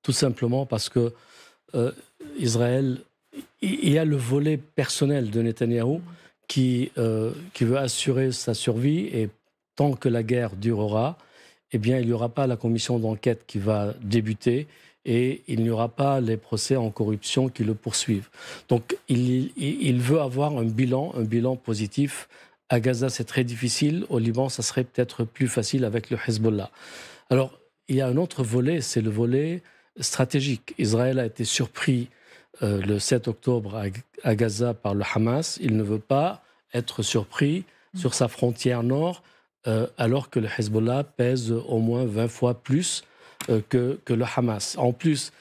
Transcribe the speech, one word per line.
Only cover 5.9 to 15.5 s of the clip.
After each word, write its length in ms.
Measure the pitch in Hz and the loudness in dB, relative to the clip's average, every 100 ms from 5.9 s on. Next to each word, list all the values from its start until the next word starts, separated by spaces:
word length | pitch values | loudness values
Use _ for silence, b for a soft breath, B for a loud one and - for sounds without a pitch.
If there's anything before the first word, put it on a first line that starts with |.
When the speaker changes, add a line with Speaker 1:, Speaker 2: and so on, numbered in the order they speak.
| 151 170 175 B B - | -2 -6 -18 B B -4
Speaker 1:
qui, 460 | - 127 123 131 - | 0 2 2 -2 0
euh, 340 | 113 110 110 151 180 | 0 0 -2 -6 -12
qui 100 | - | -2
veut 140 | 117 131 | 2 2
assurer 540 | 131 - - 127 131 | 0 -2 0 2 0
sa 200 | 123 - | 0 -4
survie 540 | 107 - 113 135 160 202 | -2 0 0 2 2 0
et 240 | 117 107 - _ _ _ - | -2 -4 -6 _ _ _ -2
tant 180 | 143 | 0
que 160 | 127 135 | 0 0
la 120 | 117 | 0
guerre 320 | 110 123 117 | 0 0 -2
durera, 640 | 95 110 110 104 107 127 175 b b b b _ | -2 -2 0 0 0 0 -4 b b b b _
eh 60 | 120 | -2
bien, 200 | 107 127 | 2 2
il 80 | 117 | 2
n'y 60 | |
aura 160 | 117 117 | 0 -2
pas 180 | 117 135 | 0 0
la 100 | 117 | 0
commission 420 | 117 113 - 123 | 0 0 0 0
d'enquête 460 | 113 110 - 113 - | 0 0 0 -2 -4
qui 120 | 107 | -4
va 360 | 101 107 104 - | 0 0 0 -4
débuter 640 | 107 113 110 110 - 123 151 b b b - | 0 0 0 0 0 0 -2 b b b -2
et 360 | 117 127 - | 2 2 -2
il 140 | - | -4